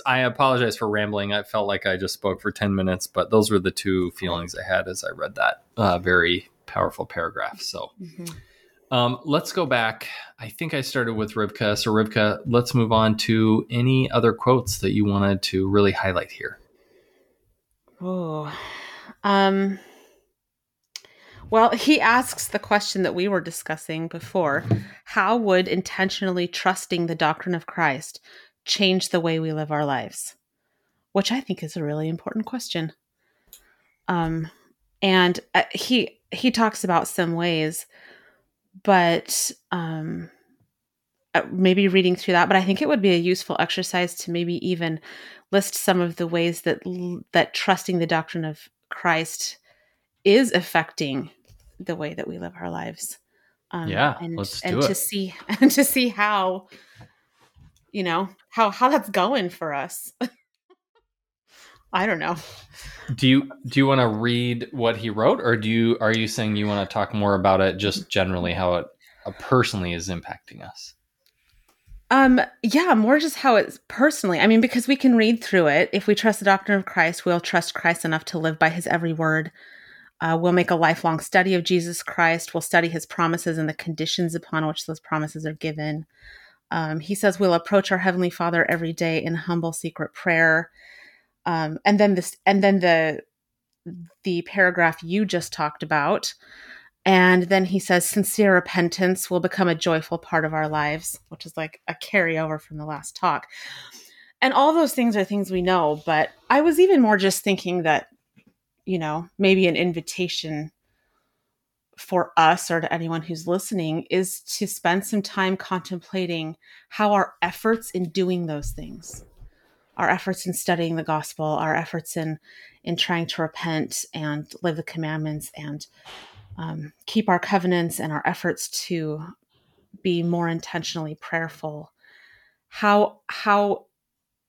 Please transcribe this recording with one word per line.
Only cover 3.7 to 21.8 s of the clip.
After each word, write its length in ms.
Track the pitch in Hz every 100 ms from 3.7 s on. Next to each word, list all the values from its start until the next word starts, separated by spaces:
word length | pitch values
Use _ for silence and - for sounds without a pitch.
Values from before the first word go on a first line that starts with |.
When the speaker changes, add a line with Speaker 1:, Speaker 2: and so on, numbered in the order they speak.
Speaker 1:
two 400 | - 98 92 87
feelings 420 | - 92 85 87 87
I 60 |
had 240 | 92 92 92
as 160 | 92
I 60 | - -
read 180 | 76
that, 300 | - - - _ -
uh, 200 | 101 87
very 500 | 90 90 85 90 - _ -
powerful 400 | 101 87 - -
paragraph. 520 | - 82 - - -
So, 260 | - - - -
Speaker 2:
Mm-hmm. 260 | 175 180 170 160 - _ _ _ _ 127
Speaker 1:
um, 220 | 120 127 151
let's 260 | 151 -
go 140 | 190 151
back. 440 | 123 113 113 - - - _
I 100 | 113
think 260 | - 160 151
I 60 |
started 340 | 131 135 117 110
with 180 | 107
Rivka. 420 | 113 101 - 107 104
So 160 | 113
Rivka, 460 | 107 107 113 107 104 -
let's 300 | 120 120 123
move 160 | 110
on 260 | 110 110 107
to 480 | - 110 110 110 -
any 400 | 120 123 131 127
other 200 | 117 113
quotes 460 | - 123 127 - -
that 100 | 98
you 140 | 104 101
wanted 360 | 101 98 98
to 260 | - 95 95
really 240 | 101 98
highlight 380 | - 95 87 -
here. 280 | - - - _ _ _ _ _ _ _ _ _ _ _ _ _ _
Speaker 3:
Oh, 560 | 180 185 160 156 147 147 - - - - - -
um, 560 | 202 196 196 196 196 196 - - _ _ _ _ _ _ _ _ _ - - _ - - -
well, 200 | 220 233
he 320 | 233